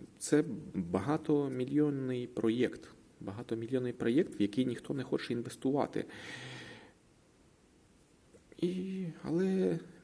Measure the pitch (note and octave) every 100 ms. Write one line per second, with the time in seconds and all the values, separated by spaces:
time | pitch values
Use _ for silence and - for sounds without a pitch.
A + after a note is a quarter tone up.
0 | - - - D3+ D#3 A2 - G2 E2+ F#2
1 | G#2+ D#3 - D3 C#3 B2+ B2+ C#3+ D3+ C#3
2 | C3 B2+ A#2+ - A2+ A#2 A#2+ - - -
3 | - - G#2 G#2 A#2+ A2+ A2+ C3 B2 A#2+
4 | A#2 C3 F#3+ - G2+ C3 B2+ A#2 - C#3
5 | B2+ C#3+ - A#2+ B2 - C3 C#3+ - -
6 | - - - - - - - - - -
7 | _ _ _ _ - _ _ _ _ _
8 | _ _ _ - - - F3+ F#3 F#3+ F#3+
9 | F3 - C3+ E3 F#3+ F#3+ F#3 E3 - -